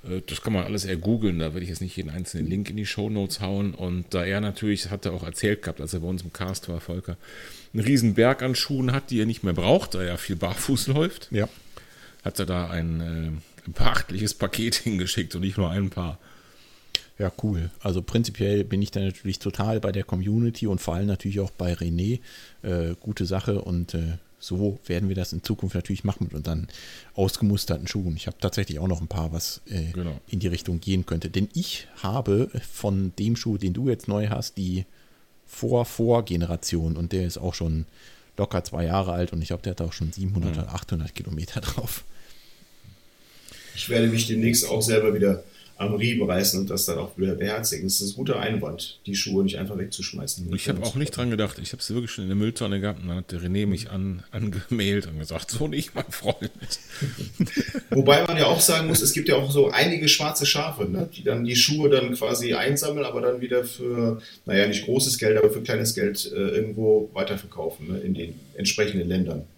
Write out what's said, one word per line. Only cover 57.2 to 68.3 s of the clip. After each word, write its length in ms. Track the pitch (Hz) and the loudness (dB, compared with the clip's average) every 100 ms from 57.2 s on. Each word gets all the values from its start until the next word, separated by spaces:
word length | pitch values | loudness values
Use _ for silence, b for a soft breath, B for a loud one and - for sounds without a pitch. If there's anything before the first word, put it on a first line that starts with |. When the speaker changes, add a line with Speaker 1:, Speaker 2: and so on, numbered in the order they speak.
| 95 - - - - 269 - | -10 -2 0 0 -2 -4 0
Speaker 3:
Wobei 340 | 135 131 147 | 4 8 8
man 120 | 170 160 | 6 4
ja 100 | 143 | 4
auch 140 | 165 | 6
sagen 260 | - 160 160 | 6 4 4
muss, 160 | - | 4
es 100 | - | 4
gibt 160 | 160 147 | 2 4
ja 60 | |
auch 160 | 135 143 | 4 4
so 200 | 143 135 | 6 6
einige 360 | 117 165 170 151 | 6 4 4 4
schwarze 380 | - 156 - 143 | 4 2 0 2
Schafe, 380 | - 160 151 | 2 0 -2
ne, 240 | - 185 170 | -2 -2 -4
die 120 | - | -2
dann 200 | - 117 | -2 0
die 120 | 120 123 | 0 2
Schuhe 340 | - 151 143 | 2 4 6
dann 240 | 135 120 | 6 4
quasi 400 | 123 110 120 120 | -2 0 0 0
einsammeln, 500 | 92 131 143 151 147 | 0 2 2 0 -2
aber 160 | 131 120 | -2 0
dann 200 | 123 123 | 0 0
wieder 240 | 123 123 | 0 0
für, 580 | 123 - 123 120 117 113 B B - | 0 -4 -4 0 0 0 B B 0
naja, 220 | 95 104 | 4 4
nicht 160 | 98 | 2
großes 340 | - 127 - - | 2 2 2 2
Geld, 180 | 107 107 | 4 6
aber 120 | 107 | 6
für 120 | 117 | 4
kleines 320 | 113 113 113 - | 0 0 0 2
Geld, 340 | 101 101 - | 0 0 -4
äh, 40 | 90 98 | -2 0
irgendwo 600 | 104 110 101 110 107 107 | 0 0 2 6 6 4
weiterverkaufen, 720 | - 98 98 - - 82 - 78 | -2 -2 -2 -6 -6 -6 -6 -6
ne, 100 | 95 | -4
in 160 | - | 0
den 200 | 92 - | -2 -2